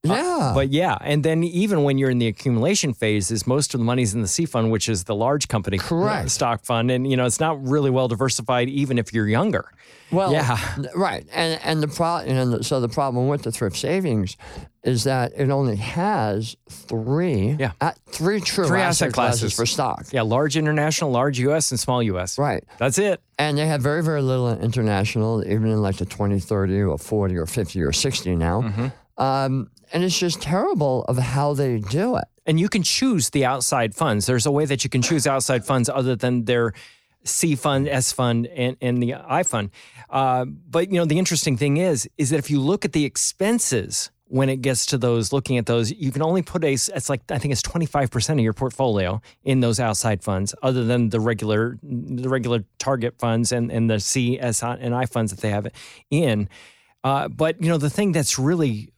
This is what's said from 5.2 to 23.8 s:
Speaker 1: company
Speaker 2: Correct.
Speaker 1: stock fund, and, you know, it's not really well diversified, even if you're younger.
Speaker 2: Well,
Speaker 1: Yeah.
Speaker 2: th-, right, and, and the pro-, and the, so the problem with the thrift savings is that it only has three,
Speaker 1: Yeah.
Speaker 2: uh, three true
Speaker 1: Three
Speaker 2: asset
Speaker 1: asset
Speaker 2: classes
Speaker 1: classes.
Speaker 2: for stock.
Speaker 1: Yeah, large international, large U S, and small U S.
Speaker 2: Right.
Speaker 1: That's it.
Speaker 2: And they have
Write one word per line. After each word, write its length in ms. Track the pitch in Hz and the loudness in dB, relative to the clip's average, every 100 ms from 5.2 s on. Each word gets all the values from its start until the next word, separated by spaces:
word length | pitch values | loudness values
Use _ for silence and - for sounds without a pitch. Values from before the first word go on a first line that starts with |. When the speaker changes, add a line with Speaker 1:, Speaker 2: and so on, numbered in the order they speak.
| 120 143 - | 0 0 0
Speaker 1:
company 320 | 113 95 95 | -2 0 -4
Speaker 2:
Correct. 500 | - 165 208 208 127 | 0 0 0 -2 -2
Speaker 1:
stock 340 | - 123 110 | 0 0 -2
fund, 280 | - 117 120 | -2 0 2
and, 180 | 127 135 | 0 0
you 80 | 127 | 2
know, 80 | 127 | 0
it's 140 | - | 0
not 160 | 156 147 131 | -2 -2 0
really 220 | 147 139 | 2 2
well 180 | 131 127 | 2 0
diversified, 640 | 110 131 - 117 123 123 | 0 0 -2 0 0 0
even 300 | 139 139 120 | 0 0 0
if 120 | 110 | 0
you're 140 | 113 107 | 0 2
younger. 380 | 113 208 117 - _ - - - | 2 2 0 -4 _ -20 -20 -2
Speaker 2:
Well, 200 | 170 196 | 0 2
Speaker 1:
Yeah. 280 | 151 131 113 85 - | 2 2 0 -2 -6
Speaker 2:
th-, 180 | 143 170 | -6 -2
right, 300 | 185 101 - | -2 -2 -6
and, 260 | 143 165 160 | -2 -2 -2
and 180 | - 160 | -2 0
the 60 | 151 | -2
pro-, 300 | 147 165 175 | 0 -2 0
and 360 | - 131 127 | 0 0 2
the, 100 | 120 | 0
so 160 | - 135 | 0 -2
the 80 | 120 | 0
problem 380 | 131 139 123 131 | 0 0 0 0
with 120 | 143 | 0
the 100 | 120 | -4
thrift 260 | - 107 - | -4 -4 -2
savings 600 | 135 185 185 110 95 - - - - _ | -2 0 0 0 -2 -6 -16 -16 -18 _
is 220 | - 123 135 | -2 0 2
that 260 | 131 123 - | 0 -2 0
it 140 | 139 | 0
only 280 | 139 131 101 | 2 0 0
has 760 | 113 165 196 208 107 101 113 - _ | -4 -2 0 0 0 -2 -4 -12 _
three, 840 | - - 113 113 147 180 117 101 147 | -20 -6 -4 0 0 2 2 0 0
Speaker 1:
Yeah. 140 | 127 - | -2 -2
Speaker 2:
uh, 120 | 139 - - | -4 -4 -14
three 360 | - 165 214 | -2 0 0
true 260 | - - 170 | -2 0 2
Speaker 1:
Three 140 | 185 | 2
Speaker 2:
asset 260 | 180 165 156 | 2 2 0
Speaker 1:
asset 60 | |
Speaker 2:
classes 260 | 120 117 117 | 2 2 2
Speaker 1:
classes. 160 | 107 - | 0 0
Speaker 2:
for 100 | 120 | 0
stock. 400 | - 131 - - | 0 -2 -2 -4
Speaker 1:
Yeah, 100 | 131 | -2
large 340 | 113 120 151 156 | 2 2 2 2
international, 540 | 151 151 147 151 151 | 2 2 2 0 0
large 300 | 123 139 127 | 2 2 2
U 120 | 127 156 | 2 2
S, 160 | - | 0
and 80 | 123 | -2
small 240 | - 123 | 0 0
U 160 | 113 90 | 2 -2
S. 180 | 95 - | -4 -2
Speaker 2:
Right. 260 | 143 104 - - | -2 -2 -6 -2
Speaker 1:
That's 220 | 127 - | 0 2
it. 220 | 208 180 _ - | 2 0 _ -2
Speaker 2:
And 180 | 151 147 | 0 2
they 80 | 156 | 0
have 160 | 147 | 0